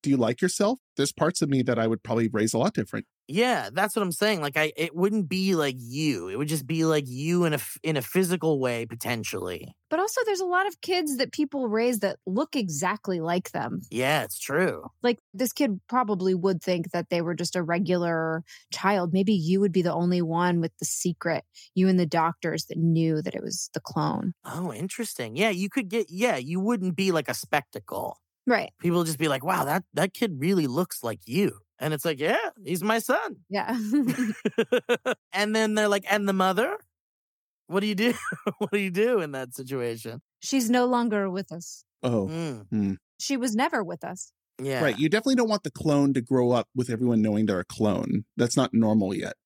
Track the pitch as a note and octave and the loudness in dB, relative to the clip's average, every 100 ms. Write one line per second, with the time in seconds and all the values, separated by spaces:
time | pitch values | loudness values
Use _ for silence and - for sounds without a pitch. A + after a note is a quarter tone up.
0 | D3 C#3 A2+ B2+ F3+ - G3+ C4 _ - | 2 4 2 2 0 2 0 0 _ -2
1 | C#3+ - D#3+ - D3+ C3+ B2 A#2 A2+ A2+ | -2 2 0 0 0 2 2 2 2 0
2 | - A#2 A2 G#2+ A2 A2+ D#3+ - G#2 A2 | 0 0 2 2 2 2 0 0 -4 -6
3 | - _ - D#3+ B3 G3+ G2+ C#3 G3+ A3 | -10 _ -6 0 2 0 -2 -2 0 0
4 | F#3+ E3 G#3 G3 C#3+ D#3 D#3 - E3 D#3 | -2 0 0 2 0 0 0 0 -4 0
5 | G3 G#3+ E3 F#3 F#3+ F3 C#3+ B2+ A#2 C3+ | 2 2 0 0 2 4 2 -2 -8 -2
6 | D#3 G#2+ F2+ G2+ D3 D#3 C3 D#3+ D#3+ D#3 | 0 0 -4 -4 -2 -4 -2 0 4 2
7 | C3+ B2 D#3 F3 E3+ D3 - - D#3+ D3+ | 0 -4 0 2 2 0 -4 -6 -2 -2
8 | A#2+ F3+ F#3 F3+ D#3+ D3 B2+ A#2+ A2 A#2 | 0 0 2 2 2 2 0 -2 -4 -8
9 | - A#2+ G#2+ G2 F2+ F2+ - - _ D#4+ | -4 -4 -4 -6 -6 -6 -10 -20 _ -2
10 | G#4 - A4 F#4+ F#4 F4+ G4 F4 - F4+ | 0 0 0 0 0 0 0 -4 -2 -2
11 | D4+ C4 C4+ - D4+ C#4+ B3 G#3+ A#3+ A#3 | 0 -2 -4 -2 -2 -2 -2 2 2 0
12 | G3 - - G3 D4+ C#4+ G3 D3 F#3 G#3 | -2 -4 -4 -2 -2 -2 -2 -2 -2 -2
13 | - F3+ D#3+ F3 - F3 A#2 - - A#2 | -4 -4 0 -2 -2 -6 -6 -6 -6 -2
14 | C3 D3+ G#2+ - - D3 F3+ E2+ - _ | 2 2 0 -8 -4 0 0 -2 -12 _
15 | B3 A#3+ _ F#3+ B3+ - C#4 F#3+ _ B3 | -2 -2 _ -4 -4 0 0 0 _ -2
16 | A3+ G3 F#3 F#3 F#3+ F3+ - F3+ E3+ F3 | 0 0 2 2 2 0 0 -2 -2 -4
17 | E3+ F3 E3 E3+ F3 F3+ E3 E3+ F3 F3+ | -2 -2 -2 -4 -4 -4 -2 0 2 0
18 | E3+ E3 D#3+ D#3+ - - _ - F#3+ G3+ | 2 0 -2 -4 -8 -20 _ -2 0 2
19 | F3 F3+ G3 G3+ D#3 F#3+ G3+ F3+ E3+ E3 | 2 2 2 2 2 2 4 2 0 0
20 | F3 F3+ E3 E3 F3+ E3+ E3 _ - - | 2 2 0 2 2 2 -2 _ -6 -4
21 | F#3 E3+ E3+ D#3+ - - - - F#3 F#3 | -4 -4 -4 -4 -6 -20 -6 2 4 4
22 | E3 E3 D#3+ E3+ E3+ D#3+ - E3 E3 E3 | 2 2 0 0 -4 -4 -6 0 2 4
23 | D#3+ D#3 F3 - - - - - - - | 2 0 -2 -6 -8 -8 -8 -8 -6 -2
24 | D3+ - F#3+ - - D#3+ F3 A2 F#3+ - | 0 0 -4 -6 -10 -8 -6 -6 -8 -6
25 | A3 - A2+ A#2+ A3 F3+ G3 C#4 G3+ A3+ | -8 -6 -6 0 0 0 -2 -4 -2 -4
26 | G3+ F3 A#3+ D#3 B2+ F3+ G3 A#3+ F#3 E3+ | -4 -2 0 0 -2 -2 0 0 0 0
27 | F#3+ E3 C3 B2 - D3 - - - F#2+ | 2 2 0 -6 -2 -2 -2 -14 -10 -8
28 | - - _ _ - A#3 - _ F3 F3 | -8 -10 _ _ 0 0 0 _ 0 2
29 | E3 D3 D#3 C3+ C#3+ F3+ C#3 E3+ - C#3+ | 0 0 0 0 0 -2 0 -2 -2 0
30 | F#3+ - A3+ C#3+ D#3 G3 C#3+ C3 F3+ - | 0 0 -2 0 2 2 2 0 -2 -4
31 | A#2+ A2 - C#3+ D#3+ - _ _ C#3+ D3+ | -6 -6 -4 0 0 -2 _ _ -4 -2
32 | E3+ C#3 D#3 D4 A4+ - F#3 F3 G3+ A3+ | -2 -2 0 0 -2 -8 -6 -2 0 0
33 | A3 B3 - - _ G3 - A#3+ G#3+ C#4 | 2 0 0 -10 _ -4 -2 -4 0 0
34 | B3 B3 A#3 G#3 G3+ - A3 B3 - A#3+ | 2 0 -2 -2 -4 -2 0 0 0 -2
35 | B3+ A3 _ F#3+ G#3+ A3 A3 G#3+ G#3+ G3+ | 0 -6 _ -2 0 2 2 2 2 2
36 | F#3+ G#3 G3+ F#3+ F#3 F#3 C4+ G#4 - _ | 2 0 2 2 2 2 0 -2 -12 _
37 | _ _ _ _ _ _ _ F#3 G#3+ G3 | _ _ _ _ _ _ _ -2 0 2
38 | A#3 - - E3+ - - G#3 G#3 G3 F3+ | 2 0 -6 -6 -8 -4 -2 0 0 2
39 | A3+ A#3+ D#3 C3+ B2+ B2 B2+ C3+ A#2+ A2+ | 2 2 0 -6 -8 -10 -6 -4 -2 -4
40 | A2 A#2 _ _ - C#4 A3+ B3 B3 B3 | -8 -12 _ _ -2 0 4 4 4 2
41 | A#3+ G#3 G3 F#3 F#3+ E3 - - _ _ | 0 0 -2 -4 -8 -12 -14 -18 _ _
42 | B2+ A#2 F#2+ D#3+ E3 A#2 G#2 A2 G2+ F#2+ | -2 0 0 -4 -6 -8 -4 -2 0 -2
43 | _ _ - C4+ B3 G#3+ D4 C#4 F3 F3 | _ _ -4 -2 0 0 0 0 -4 -8
44 | - F#3 - _ _ - C3+ C3 D3 A2 | -10 -12 -16 _ _ -8 -4 0 2 2
45 | D3+ G3+ C4+ B3+ A#3 G#3 D3+ - D#3+ C#3+ | 2 2 2 2 2 0 -4 -4 2 4
46 | C#3+ B2+ A#2+ C3 B2 B2 - B2+ B2 A2+ | 4 2 2 2 4 4 2 -4 -2 0
47 | B2 A2+ G#2+ G#2 G#2+ F#2 F2 - G#2+ F#2 | 2 4 4 4 2 0 -2 0 2 2
48 | - G2+ - - A#2 - B2+ A2+ A2 G#2+ | 0 -2 -4 0 2 2 2 4 4 4
49 | F#2+ F#2 - - | 2 -2 -6 -10